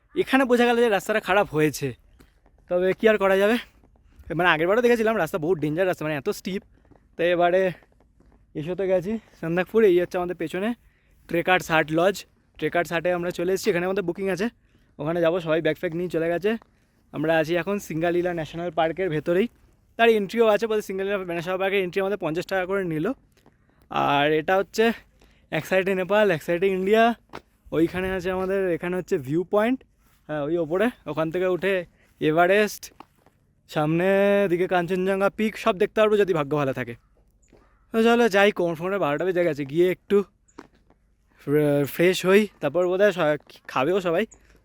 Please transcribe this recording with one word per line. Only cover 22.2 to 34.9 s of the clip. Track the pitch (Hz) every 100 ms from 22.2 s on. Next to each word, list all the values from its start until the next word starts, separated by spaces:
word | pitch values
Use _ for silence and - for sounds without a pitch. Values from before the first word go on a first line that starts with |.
| 160 165 -
টাকা | 190 180
করে | 196
নিল। | 180 156 180 269 _ _ _ _ _ _ -
আর | 139 139 143 147
এটা | 156 156 190
হচ্ছে | 196 - 226 220 - _ _ _ _
এক | 160 -
সাইডে | 185 190 190
নেপাল, | 180 208 214
এক | 160
সাইডে | - 170 196
ইন্ডিয়া। | 185 190 220 233 226 _ - - _ -
ওইখানে | 147 165 180 185
আছে | 190 175
আমাদের, | 185 185 196 190
এখানে | 160 180 180
হচ্ছে | 170 185
ভিউ | 127 160
পয়েন্ট, | 185 208 226 262 _ _ _ _ -
হ্যাঁ, | 151
ওই | 143 175
ওপরে, | 156 180 226 - -
ওখান | 147 160
থেকে | 180 185
উঠে | 180 190 190 170 _ _ _
এভারেস্ট, | 151 156 180 202 208 - - - - _ _ _ _ _ _
সামনে | 160 151 165 190 196 202 202 196
দিকে | 170 185
কাঞ্চনজঙ্ঘা | 185 170